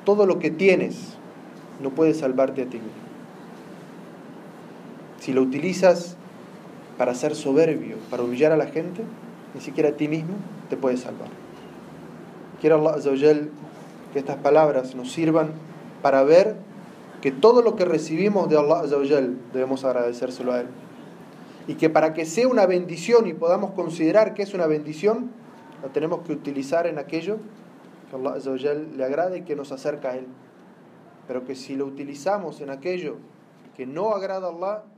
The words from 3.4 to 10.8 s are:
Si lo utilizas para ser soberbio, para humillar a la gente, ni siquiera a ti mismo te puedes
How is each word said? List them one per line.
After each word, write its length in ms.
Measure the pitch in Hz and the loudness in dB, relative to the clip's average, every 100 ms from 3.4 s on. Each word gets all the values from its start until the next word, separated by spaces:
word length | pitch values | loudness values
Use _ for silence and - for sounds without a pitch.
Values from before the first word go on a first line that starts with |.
| - - - - - - - - - - - - - - - - - - | -18 -18 -18 -18 -18 -18 -18 -18 -18 -18 -18 -20 -20 -18 -18 -18 -18 -14
Si 120 | - | -2
lo 100 | 131 | 2
utilizas 760 | 131 139 170 180 185 175 - - - - - - - - - - | 2 0 -4 4 4 4 0 -14 -18 -20 -20 -20 -20 -20 -18 -2
para 180 | 123 123 | -2 0
ser 200 | 151 151 | -4 -2
soberbio, 600 | 143 139 165 143 - 110 - | 0 4 4 2 -4 -12 -8
para 140 | 123 | -4
humillar 280 | 123 123 156 | -4 2 4
a 60 | 156 | 4
la 100 | 135 | 0
gente, 360 | 156 175 180 226 - - - - 135 | -4 -6 -8 -10 -12 -18 -18 -16 -14
ni 60 | |
siquiera 280 | 151 139 151 | -8 0 0
a 40 | |
ti 140 | 147 151 | 2 -2
mismo 280 | 160 165 202 - - - | -2 -4 -8 -10 -14 -8
te 80 | |
puedes 220 | 131 | -2